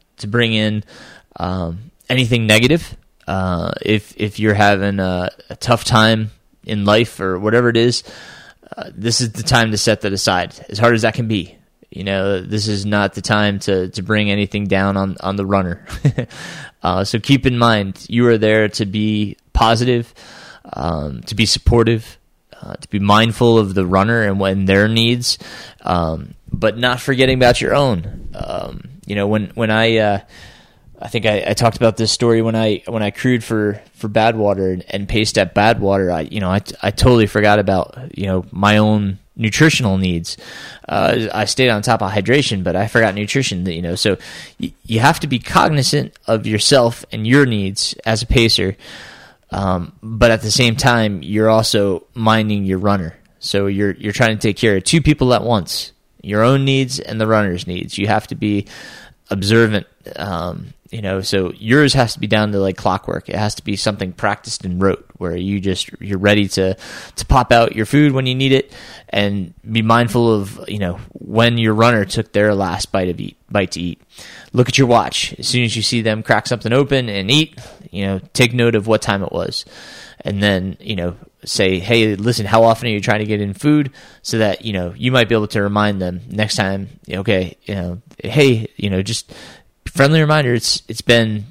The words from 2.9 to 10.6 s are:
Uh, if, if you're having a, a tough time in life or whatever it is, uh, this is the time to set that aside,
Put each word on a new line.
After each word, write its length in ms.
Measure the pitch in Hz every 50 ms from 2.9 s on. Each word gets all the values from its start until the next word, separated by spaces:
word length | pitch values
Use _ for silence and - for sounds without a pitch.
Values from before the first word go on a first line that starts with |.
| - - _ _ _ _ _
Uh, 460 | - 95 95 92 92 90 85 85 87 - -
if, 320 | - - 107 104 - - - -
if 200 | 104 104 - -
you're 140 | 107 107 104
having 480 | 101 104 101 101 95 98 101 98 98
a, 300 | 92 92 90 90 90 - - - - -
a 80 | -
tough 280 | - - - 120 113 -
time 480 | - 123 110 110 110 113 110 107 107 - _ _ _ _ _ -
in 200 | - 107 104 101
life 340 | 101 107 113 120 - - -
or 200 | 95 95 92 90
whatever 320 | 101 107 110 120 123 120
it 80 | 117 117
is, 240 | 117 123 120 - - - - - - - - - - - - _ _ - -
uh, 140 | - - - -
this 280 | - 101 117 117 - 127
is 100 | 110 107
the 100 | - 110
time 280 | - 131 120 113 110
to 80 | 107 98
set 240 | - 117 107 - -
that 100 | 101 98
aside, 420 | 95 - - 95 90 95 - - -